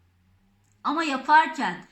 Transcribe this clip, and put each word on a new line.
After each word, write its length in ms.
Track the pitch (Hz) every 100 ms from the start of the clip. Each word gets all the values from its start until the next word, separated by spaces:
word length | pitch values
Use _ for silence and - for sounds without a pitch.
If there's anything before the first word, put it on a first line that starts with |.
| _ _ _ _ _ _ _ _
Ama 200 | 226 302
yaparken 720 | 320 262 262 302 320 320 202 175 -